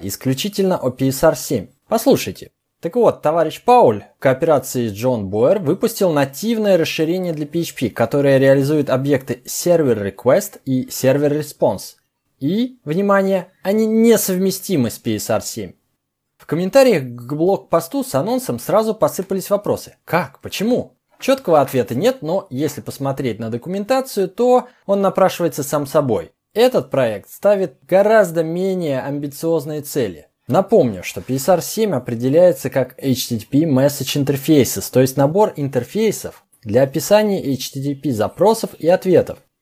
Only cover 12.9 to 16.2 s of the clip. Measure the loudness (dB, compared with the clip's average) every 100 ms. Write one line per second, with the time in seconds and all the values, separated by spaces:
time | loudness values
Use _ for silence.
12.9 | -2 2 2 2 0 -4 _ -2 0 2
13.9 | 4 4 4 2 0 0 -2 -4 -2 -2
14.9 | -2 -4 -4 -2 -2 -4 -10 -12 -14 _
15.9 | _ _ _